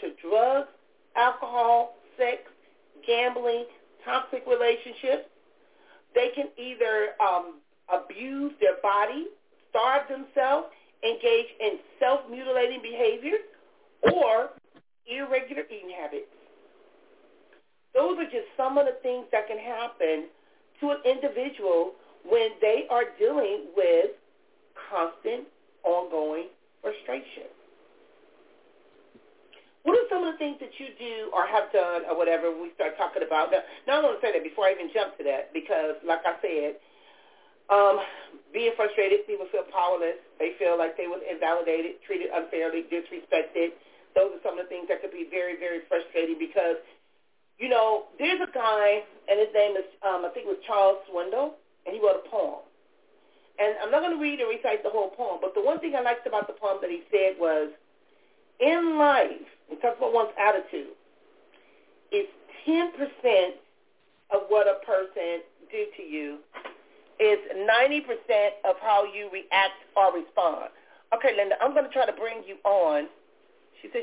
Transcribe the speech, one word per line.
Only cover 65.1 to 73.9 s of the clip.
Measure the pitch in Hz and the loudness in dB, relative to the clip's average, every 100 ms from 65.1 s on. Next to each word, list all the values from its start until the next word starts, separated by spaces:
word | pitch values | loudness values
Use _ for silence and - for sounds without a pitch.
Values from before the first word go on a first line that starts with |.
| 202 170 170 - _ - | -6 -4 -6 -8 _ -12
do | 214 208 208 | -8 -8 -8
to | |
you. | 165 151 147 147 _ - - - _ _ _ - | -10 -8 -8 -12 _ -18 -18 -20 _ _ _ 2
It's | 214 202 - 190 208 | 4 4 0 -4 2
ninety | 233 269 294 | 4 4 2
percent | 302 226 - 214 208 202 | -4 -8 0 2 2 0
of | 190 180 | -2 0
how | 220 202 | 2 2
you | 202 202 202 | 2 -4 -10
react | 185 - 190 190 - - 202 | -12 0 2 2 -2 -4 4
or | 190 | 4
respond. | 175 160 - 170 180 - - _ - - | 2 -4 0 0 -2 -10 -16 _ -16 -4
Okay, | 233 269 208 | 0 2 2
Linda, | 196 - | 0 2
I'm | 262 | 2
gonna | 285 269 | 2 0
try | 262 220 | 0 0
to | |
bring | - 226 226 190 | 0 -8 -8 -14
you | 190 | -4
on. | 202 202 165 147 151 _ _ _ _ _ _ - | 2 4 4 2 -2 _ _ _ _ _ _ -20
She | 208 | -8